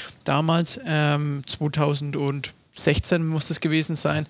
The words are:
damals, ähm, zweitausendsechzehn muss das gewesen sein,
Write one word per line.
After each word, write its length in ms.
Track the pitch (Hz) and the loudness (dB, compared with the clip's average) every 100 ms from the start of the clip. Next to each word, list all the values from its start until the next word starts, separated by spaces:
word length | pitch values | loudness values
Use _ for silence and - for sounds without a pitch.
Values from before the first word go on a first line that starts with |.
| - - | -14 -8
damals, 560 | - 143 160 165 160 - 240 | 0 2 4 2 2 -2 -2
ähm, 560 | 151 147 147 147 143 - | 2 2 2 0 -4 -4
zweitausendsechzehn 1800 | - 151 151 147 143 147 147 139 139 - - _ - - 147 - 175 160 | -2 -2 2 2 0 -2 -2 -2 -4 -8 -12 _ -2 2 2 2 2 2
muss 220 | 156 - | 0 -2
das 120 | 160 | -2
gewesen 360 | 160 156 156 156 | 0 2 0 0
sein, 300 | 147 151 147 | 0 0 -2